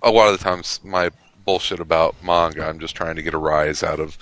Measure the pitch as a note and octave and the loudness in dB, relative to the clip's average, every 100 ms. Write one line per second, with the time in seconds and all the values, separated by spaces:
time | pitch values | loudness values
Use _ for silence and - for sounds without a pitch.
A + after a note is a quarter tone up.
0 | A#2 A2+ G#2+ F#2+ F#2+ F2+ E2+ - G2 F#2 | 4 6 6 4 0 -4 -4 -10 -4 -2
1 | F2 - _ _ G2 F#2 - F2+ D#2+ E2 | -2 -4 _ _ -2 -2 -2 -6 0 2
2 | E2 - F2+ F2 E2+ D#2 D#2 D#2+ D#2+ - | 2 0 0 2 0 -2 -8 -8 -10 -8
3 | E2 D#2+ D#2+ D#2+ D#2 D2+ D2+ D2+ E2 D2+ | -8 -6 -6 -2 0 0 0 -2 -4 -4
4 | D#2 - | -8 -10